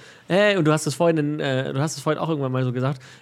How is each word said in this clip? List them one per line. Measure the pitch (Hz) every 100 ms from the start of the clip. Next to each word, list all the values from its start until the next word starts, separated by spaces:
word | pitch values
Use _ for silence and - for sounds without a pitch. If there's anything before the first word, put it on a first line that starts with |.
| - - -
"Hey", | 180 208 196
und | 151
du |
hast | 156 156
es | -
vorhin | 170 160
in, | 147 151
äh, | 147 131 135
du | 135
hast | 156 -
es |
vorhin | 156 151
auch | 165
irgendwann | 156 131
mal | 127
so | 127
gesagt, | 123 131 139 - -